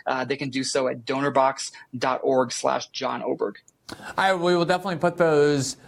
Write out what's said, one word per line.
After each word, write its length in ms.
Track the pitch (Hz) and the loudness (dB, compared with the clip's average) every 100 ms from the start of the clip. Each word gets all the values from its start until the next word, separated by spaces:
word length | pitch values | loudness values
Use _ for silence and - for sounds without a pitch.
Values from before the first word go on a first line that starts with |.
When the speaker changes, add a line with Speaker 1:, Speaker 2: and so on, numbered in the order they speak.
| - | -4
Speaker 1:
uh, 180 | 131 | -2
they 120 | 131 139 | -2 -4
can 140 | 139 | -4
do 120 | 131 | -4
so 260 | 131 139 127 | -2 -2 -2
at 180 | 127 113 | -4 -4
donorbox 640 | 135 143 135 135 - - - - 123 | -2 0 4 2 2 -8 -14 -14 -4
dot 240 | 135 127 | -2 -2
org 280 | 135 131 120 | 0 2 0
slash 360 | - 135 131 - | 0 -2 -2 -4
John 340 | - 127 123 | -6 -6 -4
Oberg. 360 | 110 - 107 - _ _ - - - - | -4 -4 -4 -8 _ _ -20 -18 -8 0
Speaker 2:
I, 160 | 196 | 0
we 200 | 185 175 | 2 2
will 120 | 175 170 | 4 2
definitely 300 | 180 196 160 | 0 -2 -2
put 200 | 175 170 | 0 2
those – 640 | 165 147 147 143 135 - | 4 6 4 4 0 -6